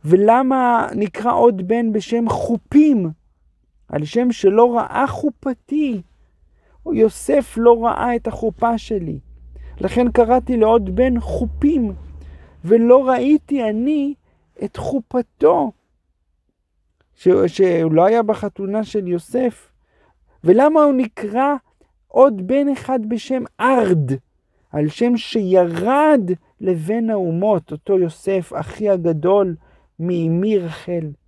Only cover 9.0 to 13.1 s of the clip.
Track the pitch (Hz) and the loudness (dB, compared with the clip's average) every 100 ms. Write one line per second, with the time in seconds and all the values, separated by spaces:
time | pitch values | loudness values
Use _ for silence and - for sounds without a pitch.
9 | 165 135 - - - - - - 190 240 | -6 -10 -14 -20 -20 -20 -20 -8 -4 0
10 | 247 240 226 254 247 247 214 233 190 185 | 0 2 2 2 0 0 2 2 0 0
11 | 262 240 220 - 240 - 285 311 220 185 | 0 0 -4 -6 -6 -2 0 0 -2 -6
12 | - - - - - _ 165 226 233 254 | -18 -20 -20 -20 -20 _ 2 4 6 4
13 | 262 | 4